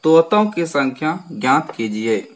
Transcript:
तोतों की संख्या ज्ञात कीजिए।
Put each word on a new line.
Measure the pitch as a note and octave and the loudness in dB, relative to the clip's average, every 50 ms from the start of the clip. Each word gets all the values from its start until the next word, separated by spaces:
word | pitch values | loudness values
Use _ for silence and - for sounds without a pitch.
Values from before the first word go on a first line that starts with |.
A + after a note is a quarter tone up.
| - | 4
तोतों | D#3+ D#3+ E3 E3 - G#3+ G#3+ G#3+ | 6 6 6 6 4 2 2 2
की | G#3+ - - E3+ | 0 -2 -4 -6
संख्या | E3 - C#3+ C3+ C3+ B2+ - D#3 D#3 E3+ F#3+ F3+ - | -4 -2 -2 -2 -2 -4 -4 -4 -4 -4 -6 -10 -14
ज्ञात | E3+ G#2 G#2 B2+ C3 D#3 E3 - - | -12 -4 0 2 2 2 0 -4 -8
कीजिए। | - A#2 A2 G#2 G#2+ A2 A2+ A2+ G2+ - - - | -6 -6 -6 -4 -4 -2 -2 -2 -2 -4 -8 -20